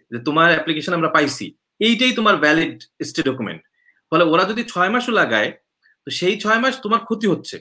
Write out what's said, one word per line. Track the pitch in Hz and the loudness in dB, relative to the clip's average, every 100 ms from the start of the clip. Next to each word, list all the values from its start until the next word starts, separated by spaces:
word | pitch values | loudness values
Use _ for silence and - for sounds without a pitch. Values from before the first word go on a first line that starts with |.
| _ | _
যে | 117 | -8
তোমার | 127 151 170 | -2 2 4
application | 160 160 156 147 | 2 0 -4 -2
আমরা | 175 156 | -2 0
পাইছি, | 156 143 - 95 - _ _ | 2 0 -2 -10 -14 _ _
এইটাই | 214 226 254 | 0 2 2
তোমার | 240 214 185 | 2 2 4
valid | 151 156 - - - _ | 4 2 0 -6 -18 _
স্টে | - - | -8 -2
document। | 135 127 101 82 _ _ _ _ _ | -2 -2 -6 -8 _ _ _ _ _
ফলে | 160 | 2
ওরা | 170 165 | 4 4
যদি | 190 220 | 2 -2
ছয় | 233 180 185 | -6 -2 0
মাসও | 240 240 | 0 0
লাগায়, | 214 143 113 117 - _ _ _ _ - | 0 2 0 -2 -6 _ _ _ _ -12
তো | |
সেই | - 180 208 | -4 -2 -2
ছয় | 208 226 | 0 0
মাস | 262 254 | 0 -2
তোমার | 208 220 | -2 -4
ক্ষতি | - 220 214 | -2 -2 0
হচ্ছে, | 151 - 92 | -2 -4 -16